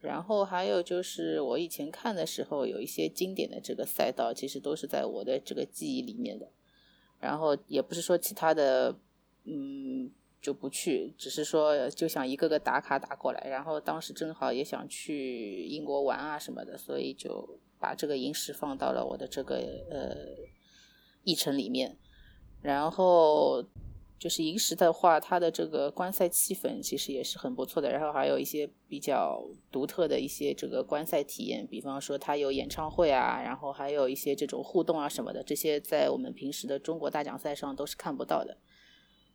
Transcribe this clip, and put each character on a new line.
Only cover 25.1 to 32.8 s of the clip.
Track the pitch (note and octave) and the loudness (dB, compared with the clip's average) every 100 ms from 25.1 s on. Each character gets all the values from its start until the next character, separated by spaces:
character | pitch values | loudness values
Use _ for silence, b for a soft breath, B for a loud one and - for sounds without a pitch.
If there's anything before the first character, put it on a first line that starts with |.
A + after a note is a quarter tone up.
| D#3+ | 8
它 | - F3+ | 6 2
的 | E3+ | 2
这 | E3 | 2
个 | E3 D3+ C#3+ | 0 0 0
观 | - F3+ | -2 -2
赛 | G3 F3 | 2 2
气 | - - | 4 0
氛 | F#3 C3 B2+ | 0 -2 -4
其 | D3 C#3 | -4 -4
实 | - | -2
也 | C3+ | -4
是 | A#2 - | -4 -4
很 | C3 | -6
不 | B2+ | -4
错 | C3 - | -4 0
的， | C#3+ | 0
然 | C3 | 0
后 | D3+ | 0
还 | D3 C#3+ | 2 2
有 | C#3 | 2
一 | |
些 | C#3 D#3 C#3+ - - | 0 -2 -4 -8 -12
比 | D3 | -6
较 | D3 C3 D#2+ A#1 B1+ F#2 _ | 0 2 2 0 -6 -14 _
独 | C3 C#3+ | -4 -2
特 | - D#3+ | 0 2
的 | C3+ | 2
一 | C3+ | -2
些 | - C#3+ | -2 -2
这 | - C#3+ | -2 -4
个 | B2+ | -2
观 | C3 D3 D#3+ | 0 -2 0
赛 | D#3 | 0
体 | C#3+ - | 0 -4
验， | G#2 A#2 | -6 -6
比 | - A2 | -6 -8
方 | C#3 C3+ | -8 -6
说 | C3+ C#3 | -4 -4
它 | - D3 | 0 0
有 | C#3 | 2
演 | C3+ B2+ | 0 -2
唱 | - | -4